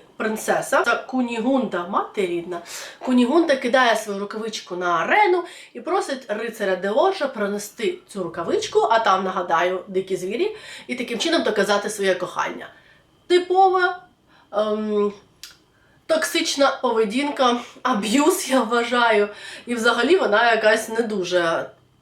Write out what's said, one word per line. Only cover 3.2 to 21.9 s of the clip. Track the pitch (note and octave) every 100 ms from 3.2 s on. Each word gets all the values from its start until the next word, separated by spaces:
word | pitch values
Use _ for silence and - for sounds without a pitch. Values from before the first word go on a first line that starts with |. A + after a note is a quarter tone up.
| A#3+ E4 D#4+ C4+
кидає | A#3+ C4 A#3+ A3
свою | G#3 G3
рукавичку | G3+ A3 A3 - - F3+
на | F3
арену | E3 G3+ G4+ F#4+ F4+ E4+ - -
і | A#3+
просить | D4+ F#4+ D4+ C4 -
рицаря | G#3+ A#3 - F#3+ F3+
Деожа | G3 B3+ F#4+ F#4+ C4+
принести | G#3+ G3+ G3+ - - G3 - -
цю | G3+
рукавичку, | E3 F3 F3+ G#4 - G#4+ F#4
а | A3+
там, | A3 F#3+
нагадаю, | F#3+ F#3+ F3+ E3+ F3+ F#3 G3
дикі | F#3 F#3 F3
звірі, | F#3 B3 G#4 - - - -
і | B3
таким | A#3+ A#3
чином | - D#4+
доказати | A#3+ G3+ G3 G3+ G#3
своє | G3+ G3 F3+
кохання. | F3+ - - E2 - - _ _ _ _ -
Типова, | F4+ F4+ F#4 F#4+ F#4 F4+ F4+ - _ _ _ - G#3
ем, | G#3+ G#3+ G#3+ G#3 G3+ G3+ _ - - - _ _ _ _ -
токсична | D#4+ - E4 - C#4 C4+ -
поведінка, | B3 A3 G#3 B3+ D4 C#4 B3 A#3+ - -
аб'юз, | B3 G#3 G#3 C#4 D#4 F4+ B3+
я | B3+
вважаю. | G#3+ A#3+ A#3+ B3 A#3 G#3 G#3 - - - -
І | A3+
взагалі | A#3 A#3+ B3+ F#4
вона | G#3+ G#3 A#3
якась | A3 G#3+ A3 -
не | A3+
дуже | A3 G3+ E3+ F3 E3+ D3 C3+ - _